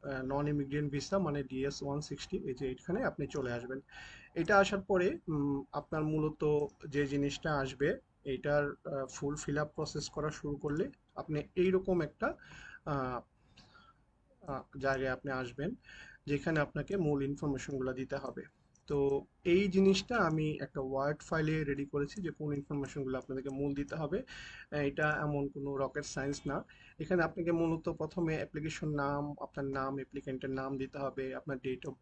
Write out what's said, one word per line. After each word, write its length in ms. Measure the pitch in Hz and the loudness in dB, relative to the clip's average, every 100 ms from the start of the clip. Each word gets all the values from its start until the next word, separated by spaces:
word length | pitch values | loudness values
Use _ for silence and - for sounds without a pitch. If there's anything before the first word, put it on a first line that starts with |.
আহ, 180 | 139 131 | -6 -4
নন 260 | 131 143 147 | 0 2 2
ইমিগ্রেন্ট 440 | 147 135 147 147 | 2 0 0 0
ভিসা 280 | 139 - 196 | -2 0 2
মানে 240 | 160 143 | 2 0
ডিএস 400 | 135 131 139 139 | -2 -2 -2 -2
ওয়ান 180 | 143 143 | -4 -4
সিক্সটি, 360 | 151 139 - 190 | -4 -8 -4 -4
এই 160 | - | -4
যে 180 | 127 135 | -2 -4
এখানে 320 | 127 - 202 | -4 -2 0
আপনি 240 | 220 - 139 | 0 -2 -4
চলে 260 | 151 127 | -2 -2
আসবেন। 260 | 120 120 135 - - - - - - | -2 -4 -8 -10 -18 -18 -18 -8 -2
এটা 220 | 165 202 | 6 6
আসার 240 | 196 202 | 6 2
পরে, 380 | 190 185 185 339 - | 2 4 4 0 -2
উম, 360 | 151 143 139 - | 0 2 0 -2
আপনার 320 | 143 - 156 | -6 -2 0
মূলত 640 | 156 156 156 151 151 147 147 - 156 | 2 2 0 2 2 2 0 -6 -4
যে 180 | 139 143 | 0 2
জিনিসটা 520 | 143 143 139 160 147 | 2 2 0 0 0
আসবে, 400 | 135 127 147 254 _ _ | 0 2 0 0 _ _
এইটার, 460 | 139 127 147 147 143 | -6 -2 2 2 2
আহ, 360 | - 143 139 135 | -4 -6 -4 -6
ফুল 300 | - 143 151 | -4 -4 -2
ফিল 220 | - 147 | -2 0
আপ 140 | 151 - | -2 -2
প্রসেস 340 | 147 151 - | -4 -4 -6
করা 200 | - 151 | -4 -4
শুরু 260 | - 147 143 | -4 -4 -2
করলে 360 | 151 151 269 - _ - | 0 0 0 -4 _ -10
আপনি 280 | - 151 - - | -2 -2 -2 2
এইরকম 460 | 180 185 190 180 | 4 4 4 2
একটা, 340 | 151 - 254 - - - - - - | 2 0 -2 -2 -12 -18 -18 -10 -4
আহ, 360 | 139 127 123 - _ _ - - - - _ _ _ _ - 175 | -2 0 -4 -8 _ _ -20 -20 -20 -20 _ _ _ _ -14 -6
আহ, 280 | 135 - 139 | -6 -6 -2
জায়গায় 320 | 135 135 131 | 2 2 0
আপনি 200 | 127 143 | -2 -2
আসবেন 440 | 131 123 - 165 262 - - - - - | -4 -4 -4 -4 -4 -14 -20 -20 -12 -2
যেখানে 340 | 143 165 160 | 0 2 2
আপনাকে 380 | 143 147 143 196 | 2 -2 -2 0
মূল 260 | 156 143 | 2 2
ইনফরমেশনগুলো 680 | 139 143 151 135 135 139 127 | 0 0 0 -2 -2 -2 -2
দিতে 220 | 127 131 135 | -2 -4 -4
হবে। 280 | 131 - - _ _ _ - | -6 -10 -12 _ _ _ -2
তো 380 | 143 139 139 - _ | 2 4 2 -2 _
এই 240 | 180 180 202 | 4 6 6
জিনিসটা 500 | 185 196 190 - 240 | 8 8 6 2 2
আমি 400 | 170 156 156 151 | 4 4 2 0
একটা 200 | 135 143 | -4 -4
ওয়ার্ড 400 | 131 135 143 156 | -2 0 0 0
ফাইলে 420 | - 160 156 156 | 0 2 2 2
রেডি 220 | 143 139 139 | 0 -2 0
করেছি 360 | 143 143 214 | 0 -2 -2
যে 100 | 175 | -6
কোন 220 | - 151 | -4 -2
ইনফরমেশনগুলো 640 | 143 139 143 135 147 131 131 | -2 -2 -4 -2 -4 -2 -4
আপনাদেরকে 320 | 127 131 135 | -4 -6 -4
মূল 240 | 135 143 | -2 -2
দিতে 220 | 143 143 160 | 0 -2 -2
হবে। 240 | 147 196 | -2 -2
আহ, 580 | 262 - - - - 147 | -4 -12 -14 -16 -6 0
এটা 400 | 143 143 151 151 | 0 2 0 2
এমন 260 | 147 143 139 | 0 0 -2
কোনো 300 | 139 139 135 | -4 -4 -2
রকেট 280 | 139 147 143 | -2 -2 -6
সায়েন্স 360 | 147 139 143 143 | -4 -2 -2 -4
না। 180 | 151 - - - - | -4 -6 -20 -20 -8
এখানে 240 | 156 180 | 2 4
আপনাকে 280 | 160 175 170 | 4 0 0
মূলত 380 | 170 165 160 170 | 2 2 0 -2
প্রথমে 460 | 165 156 - 165 156 | -4 -4 0 0 0
অ্যাপ্লিকেশন 540 | - 151 156 - 156 | -2 -4 -6 -4 -2
নাম, 460 | 147 139 143 147 143 | 0 0 0 -2 -6
আপনার 260 | 139 - 139 | -8 -4 -2
নাম, 300 | 135 135 139 | -2 -2 -4
অ্যাপ্লিকেন্টের 540 | 131 139 135 131 135 | -6 -8 -6 -4 -2
নাম 280 | 131 135 135 | -2 -2 -4
দিতে 200 | 135 143 | -4 -4
হবে, 380 | 135 131 131 131 | -4 -4 -6 -6
আপনার 220 | - 131 | -6 -4
date 260 | 135 123 | -4 -4
of 100 | - - | -6 -8